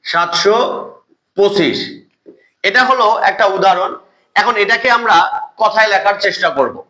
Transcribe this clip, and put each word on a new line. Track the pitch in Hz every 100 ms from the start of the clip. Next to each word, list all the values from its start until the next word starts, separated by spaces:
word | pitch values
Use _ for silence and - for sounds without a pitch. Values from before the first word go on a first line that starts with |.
সাতশো | - 170 170 - 196 233 196 - - - _ _ _ -
পঁচিশ। | 196 202 147 101 - - _ _ - - _ _
এটা | 196 254
হলো | 254 262 214 220
একটা | 196 190 202
উদাহরণ। | 190 190 180 190 - _ _ _
এখন | 196 214 220
এটাকে | 202 226 247
আমরা | 233 233 185 - - - -
কথায় | 214 220 214
লেখার | 190 196 202
চেষ্টা | 202 - 175
করব। | 156 120 110